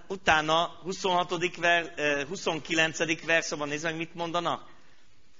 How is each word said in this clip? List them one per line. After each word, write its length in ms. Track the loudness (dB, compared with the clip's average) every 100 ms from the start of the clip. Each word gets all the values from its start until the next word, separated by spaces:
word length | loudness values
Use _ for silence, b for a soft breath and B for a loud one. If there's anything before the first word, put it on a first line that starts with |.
| -8
utána, 600 | 0 4 6 6 4 2
huszonhatodik 880 | -4 -8 -2 2 2 2 0 -2 2
ver-, 420 | 4 4 2 0
eh, 280 | 0 2 -2
huszonkilencedik 960 | -4 -2 -2 0 2 2 2 0 0
verszakban 440 | 2 2 2 -4 -4
nézd 160 | -4
meg, 120 | -4 -4
mit 180 | -6
mondanak. 560 | -6 -4 -2 -2 -4 -6 b b b b b -16